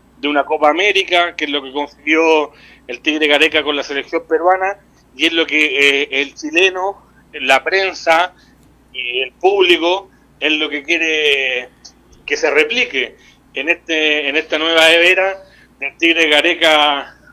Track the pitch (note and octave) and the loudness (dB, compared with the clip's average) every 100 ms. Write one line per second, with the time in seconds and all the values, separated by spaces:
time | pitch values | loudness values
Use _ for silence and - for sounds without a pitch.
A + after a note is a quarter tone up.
0 | _ - C#3 D3 C#3 D#3 D3+ D#3 G3+ G3 | _ -10 -4 -2 0 2 2 2 0 0
1 | F#3 F3 E3+ - D3+ C#3+ C3+ C#3 C#3+ - | 0 0 0 -4 -4 -4 -6 -8 -8 -8
2 | D3+ D#3 E3 D#3 C#3+ - - - - B2 | -2 0 2 2 0 -8 -20 -20 -16 -10
3 | D#3 D#3 D3+ C#3+ D#3 D#3 C#3+ D3 C3 C#3 | -4 -2 2 2 2 0 -2 -4 -4 -8
4 | C3 E3 E3 D#3 F3 F#3 F#3+ G3+ _ _ | -4 -6 -2 0 2 0 -2 -6 _ _
5 | _ B2+ D#3+ E3 D3+ D3 D3+ C3+ C#3 C#3 | _ -2 0 0 0 0 0 2 2 2
6 | C#3+ C3+ C#3 - D#3 D#3+ F#3+ F#3 F#3+ G3 | -2 -4 -6 -8 -10 -2 -2 0 -6 -8
7 | _ _ _ D3+ C3 C3+ D#3+ F#3+ F#3+ D#3+ | _ _ _ -8 0 2 2 -2 -2 -4
8 | - E3 F3+ _ _ _ _ _ _ B2+ | 0 2 0 _ _ _ _ _ _ -12
9 | B2 B2 B2+ - F#3 G3+ F3+ E3+ E3+ F#3 | -8 -6 -6 0 0 2 2 2 2 -2
10 | F#3+ _ _ - D3 D3+ D#3 D3 C#3 E3+ | -6 _ _ -6 -4 -2 -4 -6 -4 -2
11 | D#3+ D#3 D3+ C#3 C3 B2 B2 _ - _ | -2 0 0 0 -2 -4 -8 _ -20 _
12 | _ - - D3 D#3 C#3 D3+ B3 B3 C3+ | _ -18 -8 -4 0 0 0 0 -4 -4
13 | A#2 - _ _ _ - C#3+ E3+ - D#3+ | -8 -10 _ _ _ -8 -4 -4 -4 -2
14 | D#3 D3+ C#3+ D3 D#3 D#3 D#3+ E3 D#3+ E3+ | 0 -2 -2 -4 -2 -2 0 4 4 6
15 | F3 F#3 F#3+ F#3+ - - _ - C#3 - | 4 4 0 -2 -12 -20 _ -12 -12 -2
16 | E3 E3 D#3+ D3 D#3+ E3 E3 D3+ D3 C#3 | 0 2 4 4 2 2 2 4 2 0
17 | B2+ - _ | -6 -16 _